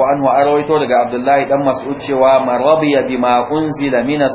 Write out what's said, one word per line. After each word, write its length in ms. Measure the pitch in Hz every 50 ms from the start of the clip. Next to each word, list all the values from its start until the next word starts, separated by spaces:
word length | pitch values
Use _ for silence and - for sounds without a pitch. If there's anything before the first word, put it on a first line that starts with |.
| 135
anhu, 240 | 135 143 143 135 131
a 160 | 123 143 143
rawaito 320 | 147 147 147 147 160 156 131 -
daga 240 | 117 123 120 123 117
Abdullahi 400 | 123 123 123 135 143 139 135 135
dan 160 | 139 139 139
Mas'ud 320 | 135 127 - - 139 139
cewa, 480 | 139 - 143 139 131 131 131 135 131 131
"Man 160 | 127 123 120
radiya 480 | 127 147 160 160 156 147 139 135 127 131
bima 400 | 127 123 123 123 123 123 123 123
unzila 560 | 147 156 156 151 139 139 143 139 127 120 120
minas 240 | 135 151 147 143 131